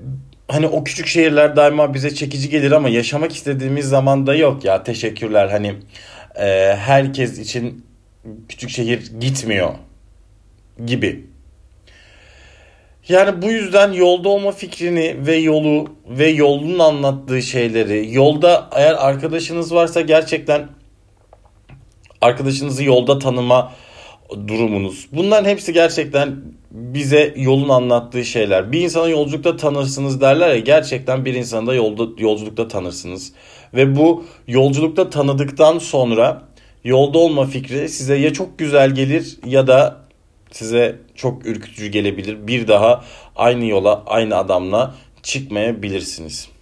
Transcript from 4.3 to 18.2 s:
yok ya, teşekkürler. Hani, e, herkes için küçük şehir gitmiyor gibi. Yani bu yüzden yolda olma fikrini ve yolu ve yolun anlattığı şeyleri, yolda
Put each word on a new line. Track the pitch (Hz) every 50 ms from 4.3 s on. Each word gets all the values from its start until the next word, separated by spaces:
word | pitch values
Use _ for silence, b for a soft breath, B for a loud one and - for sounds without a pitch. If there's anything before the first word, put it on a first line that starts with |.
| 143
yok | 156 160 139 135 135 -
ya, | 95 95 95 -
teşekkürler. | - 113 - - 110 104 - 117 107 107 104 98
Hani, | 98 101 104 104 104 98 104 B B B B B B B B B B -
e, | - 101 98 95 95 95 98 101
herkes | 101 104 131 139 139 135 135 135 135 127 113 - -
için | 107 - - 123 117 120 - - - _ _ _ _ _ _ _ _ 117 110 113 113 -
küçük | - - - 131
şehir | - 127 117 113 120 113 - - 113 113
gitmiyor | 120 135 135 135 - 113 104 98 87 73 - - - - _ _ _ _ _ _ _ _ _ _ _ _ _ _ _ _ _ - 117
gibi. | 117 - - 104 92 - - - - - - _ - _ _ _ _ _ _ b b b b b b b b b b b b b b b b b b b b b b b b _
Yani | - 180 185 196 202 190 170
bu | 180 220
yüzden | 226 226 208 185 180 202 202 202
yolda | 190 180 180 180 180 180 175 196
olma | 202 202 196 202
fikrini | 196 - 196 175 - - 175 175 175 165 160 165 - 135 139
ve | 151 165
yolu | 160 160 156 151 156 151 151 151 151 151 - - - _ -
ve | 120 131 151
yolun | 160 156 147 147 143 143 143 147 160 185 180
anlattığı | 165 156 151 143 139 139 135 135 139 135 131 127
şeyleri, | 123 - - 127 120 117 113 113 107 101 107 107 107 110 113
yolda | 131